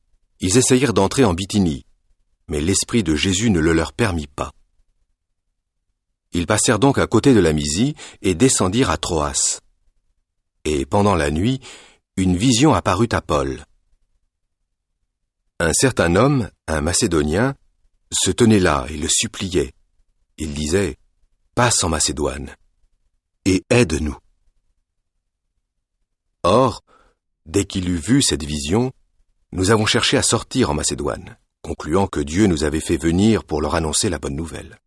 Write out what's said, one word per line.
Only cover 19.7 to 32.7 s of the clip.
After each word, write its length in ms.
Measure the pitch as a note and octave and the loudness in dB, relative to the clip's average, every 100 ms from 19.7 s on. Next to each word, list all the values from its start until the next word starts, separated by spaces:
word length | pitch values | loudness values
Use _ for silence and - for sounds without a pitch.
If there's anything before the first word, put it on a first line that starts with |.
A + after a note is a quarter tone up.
| - _ _ _ _ _ - | -8 _ _ _ _ _ -12
Il 160 | D#2 | -10
disait, « 440 | C#2+ D2+ F#2+ F#2 - _ _ _ _ _ - | -6 -2 -2 -2 -8 _ _ _ _ _ -2
Passe 280 | A#2+ - | 0 0
en 60 | F2 | -2
Macédoine 640 | D#2 - C#2+ C#2+ C2 C2 - _ _ _ _ _ _ _ _ F#2+ | -2 -4 -4 -4 -6 -14 -18 _ _ _ _ _ _ _ _ 0
et 180 | F#2+ - | 0 2
aide-nous. » 480 | A#2+ G2 D#2 D2+ - _ _ _ _ _ _ _ _ _ _ _ _ _ _ _ _ _ _ _ _ _ _ | 2 2 0 -4 -8 _ _ _ _ _ _ _ _ _ _ _ _ _ _ _ _ _ _ _ _ _ _
Or, 400 | F2 A2 C3 - _ _ _ _ _ _ - | 2 4 4 0 _ _ _ _ _ _ -4
dès 200 | G2 F#2 | -2 -2
qu'il 240 | G2 F2+ | -4 -2
eut 100 | F2 | -4
vu 220 | D#2+ C#3 | 2 2
cette 220 | - D#2+ | 2 -2
vision, 480 | C#2+ D2+ D2 G#2 B2+ - _ _ _ _ _ | -4 -6 -2 0 -2 -8 _ _ _ _ _
nous 180 | - F#2 | -4 2
avons 140 | A2 G#2 | 2 2
cherché 320 | A#2+ - C3 | 0 2 0
à 60 | |
sortir 460 | - A#2 - C3+ F#2+ | 0 -2 -2 -2 0
en 40 | |
Macédoine, 640 | D2 C#2+ B1+ C#2+ G#1+ - - _ _ | -2 -4 -4 -6 -8 -12 -20 _ _
concluant 460 | D#2+ D#2+ D2+ F2+ F#2+ | -12 -10 -2 0 0
que 120 | D#2 | -4
Dieu 280 | C#2+ E2+ G#2+ | -4 2 2
nous 160 | D#2+ | 2
avait 160 | D2+ | 0